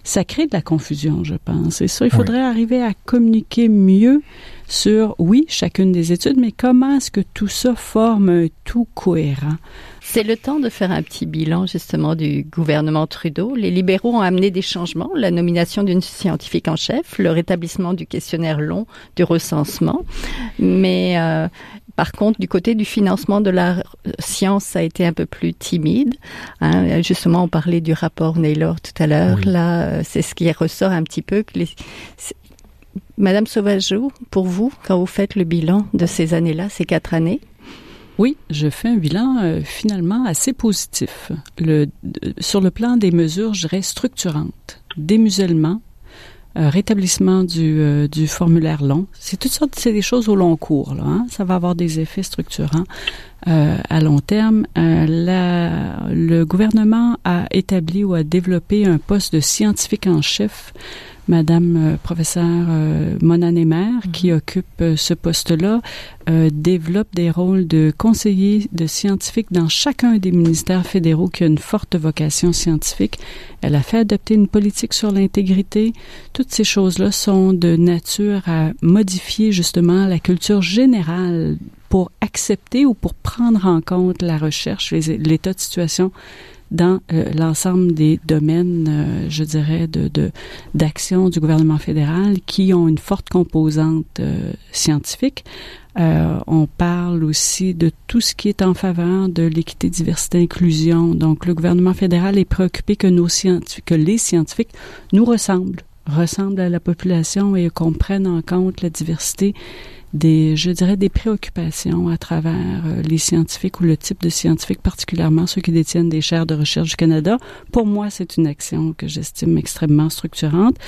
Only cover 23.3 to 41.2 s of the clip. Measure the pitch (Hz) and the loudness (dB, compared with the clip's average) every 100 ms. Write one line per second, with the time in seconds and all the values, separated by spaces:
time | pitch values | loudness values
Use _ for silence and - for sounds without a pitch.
23.3 | 202 208 180 180 180 - - - - - | 0 2 2 2 -2 -6 -12 -12 -10 -8
24.3 | - 190 202 - 180 165 - 175 165 165 | -2 0 0 -2 -4 -4 0 -2 -2 -6
25.3 | - 170 170 - 175 151 202 277 - - | -4 -6 -4 -4 -2 0 2 0 -2 -10
26.3 | - - - 156 170 185 165 170 185 180 | -18 -16 -4 0 2 2 0 0 0 0
27.3 | 170 180 170 165 170 165 160 160 - 160 | 2 0 -2 0 -2 0 -2 -2 -2 -2
28.3 | 160 156 151 160 165 - - 156 151 175 | 0 0 0 -2 -4 -8 -2 0 2 2
29.3 | 190 190 180 170 170 - 160 165 - 160 | 2 2 2 2 0 -2 -4 -4 -4 -4
30.3 | - 170 160 165 - 190 180 160 - - | -2 -2 0 -2 -2 -2 0 -4 -6 -4
31.3 | 196 214 180 170 - - - - - - | -4 -4 -6 -6 -8 -20 -18 -20 -18 -16
32.3 | - - - - - - 202 - - 196 | -16 -20 -20 -20 -20 -16 -16 -12 -2 2
33.3 | 196 214 - 202 202 190 190 269 - - | 2 0 -2 0 0 -2 -4 -4 -8 -6
34.3 | - 185 180 233 - - 185 185 - 202 | -2 -2 0 -2 -4 -2 0 0 -2 -4
35.3 | - 170 170 160 190 208 202 175 - 160 | -2 -2 0 2 0 2 0 -2 0 0
36.3 | 165 165 156 196 - 170 160 - 165 165 | 0 0 -2 -6 -6 -2 -2 -2 -2 0
37.3 | 247 - - - - - - - - 226 | -2 -8 -20 -20 -20 -20 -20 -10 0 0
38.3 | 302 - 147 151 - 226 240 151 170 254 | 0 -8 -4 -2 -2 0 0 0 0 0
39.3 | 254 185 165 151 - 214 202 170 220 254 | 0 0 -2 -6 -4 -4 -2 -2 0 -2
40.3 | 156 - - 226 196 - - - - | -2 -4 -2 0 -2 -4 -6 -8 -8